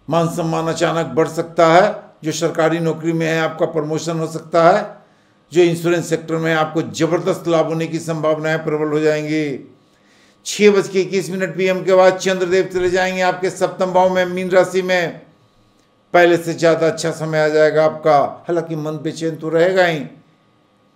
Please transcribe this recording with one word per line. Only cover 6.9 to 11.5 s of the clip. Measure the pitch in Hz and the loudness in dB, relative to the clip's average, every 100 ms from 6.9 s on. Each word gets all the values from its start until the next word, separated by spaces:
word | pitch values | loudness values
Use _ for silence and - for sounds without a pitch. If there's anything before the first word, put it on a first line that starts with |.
| 104 156 170 175 175 170 | -2 -2 0 -2 -4 0
लाभ | 165 151 | 0 0
होने | 160 160 | -2 -4
की | 160 | -6
संभावनाएं | 165 160 156 156 156 160 | -6 -4 -2 -2 -2 -4
प्रबल | 160 156 151 | -2 -2 -2
हो | 151 | 0
जाएंगी। | 156 151 151 156 147 127 - _ _ _ _ _ _ _ - | 0 0 -2 -2 -4 -6 -12 _ _ _ _ _ _ _ -10
छः | - 208 | 2 4
बज | 196 - | 4 2
के | 190 | -2
इक्कीस | 165 190 156 | -2 -2 -4
मिनट | 190 185 | -4 -6